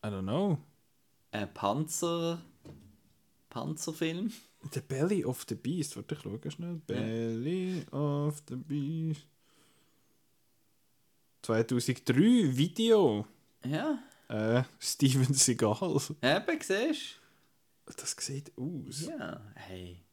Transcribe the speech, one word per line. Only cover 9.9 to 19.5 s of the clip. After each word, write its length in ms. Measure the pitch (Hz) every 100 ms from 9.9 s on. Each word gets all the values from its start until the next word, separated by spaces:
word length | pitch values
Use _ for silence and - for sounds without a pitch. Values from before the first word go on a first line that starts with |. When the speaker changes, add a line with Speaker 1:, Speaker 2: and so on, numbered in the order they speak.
| _ _ _ _ _ _ _ _ _ _ _ _ _ _ _
Speaker 1:
zweitausenddrei 1080 | - 113 117 123 117 123 - 127 202 247 175 127
Video. 680 | 165 180 226 220 165 104 104 _ _ _ 123
Speaker 2:
Ja. 340 | 156 285 269 - - _
Speaker 1:
Äh, 360 | 113 110 120 131 -
Steven 540 | - - 139 131 131
Seagal. 680 | 139 - 120 110 107 185 143 - 151
Speaker 2:
Eben, 380 | 127 170 202 320
siehst 580 | - 196 262 302 - - _ _ _ _ _ _ -
du? 80 | -
Speaker 1:
Das 180 | - -
sieht 320 | - 139 147 -
aus. 500 | 135 170 - 135 175
Speaker 2:
Ja, 340 | 311 90 - 104